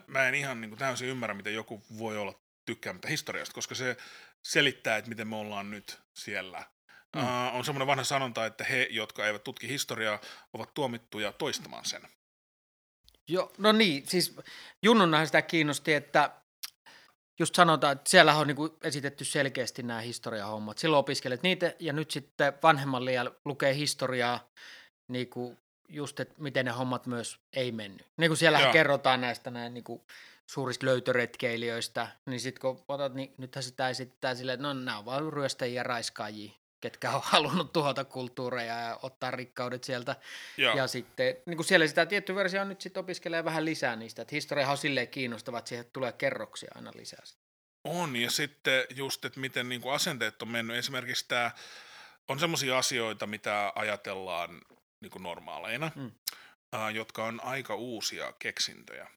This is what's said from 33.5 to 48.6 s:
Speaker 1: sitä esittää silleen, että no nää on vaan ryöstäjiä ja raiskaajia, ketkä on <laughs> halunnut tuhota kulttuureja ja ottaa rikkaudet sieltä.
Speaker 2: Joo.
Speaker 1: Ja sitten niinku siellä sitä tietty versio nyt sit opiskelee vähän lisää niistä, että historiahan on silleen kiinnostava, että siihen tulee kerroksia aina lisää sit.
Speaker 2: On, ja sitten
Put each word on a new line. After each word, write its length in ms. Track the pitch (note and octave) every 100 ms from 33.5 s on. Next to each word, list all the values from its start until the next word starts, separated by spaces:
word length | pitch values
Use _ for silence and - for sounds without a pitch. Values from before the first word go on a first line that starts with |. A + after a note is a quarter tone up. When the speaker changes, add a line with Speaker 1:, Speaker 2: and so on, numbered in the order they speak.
| C#3
Speaker 1:
sitä 260 | B2+ B2 C3
esittää 460 | B2 B2+ _ C3
silleen, 200 | B2 C3
että 120 | B2 C#3+
no 60 |
nää 260 | C3+ B2+ A2
on 60 |
vaan 280 | G#2+ C3+ D#3
ryöstäjiä 480 | D3 C3+ - B2+ B2
ja 20 |
raiskaajia, 680 | B2 A#2+ A2 - G#2+ G#2+ G#2 - _ _
ketkä 300 | A#2 - B2
on 100 | C#3 -
<laughs> 40 |
halunnut 400 | G3 D3 F3 D3+
tuhota 320 | E3 C#3+ C3
kulttuureja 760 | C3+ C3 B2+ - B2 B2 A#2 A#2
ja 200 | A#2 A2
ottaa 280 | C3+ - C3
rikkaudet 540 | B2 B2 - B2 B2+
sieltä. 320 | - B2+ B2 C3 - - - -
Speaker 2:
Joo. 200 | C3 B2+
Speaker 1:
Ja 100 | C3
sitten 500 | B2+ - - B2+ B2+ -
niinku 160 | E3
siellä 240 | D#3+ F#3 D#3
sitä 200 | D#3 E3
tietty 280 | G3+ G3
versio 300 | F#3+ F#3+ G3
nyt 160 | G3 F#3+
sit 160 | F#3 F#3+
opiskelee 480 | F3+ E3+ E3+ E3
vähän 200 | D#3+ D#3+
lisää 320 | D#3 D3+ C3+ A2+
niistä, 260 | A2+ -
että 120 | A2+ D3
historiahan 360 | C#3 C#3+ C3+
on 60 | C#3
silleen 300 | D3+ C3 A#2+
kiinnostava, 500 | C#3 B2+ A2+ - A#2
että 100 | -
siihen 180 | A#2+ A#2+
tulee 200 | C3 B2+
kerroksia 580 | - C#3 - G#2+ - -
aina 160 | A#2+ A2+
lisää 260 | A2+ A#2 -
sit. 140 | - - _ _ _ _
Speaker 2:
On, 320 | C#3 F3 E3 A#2+
ja 140 | A#2+
sitten 540 | - D3 -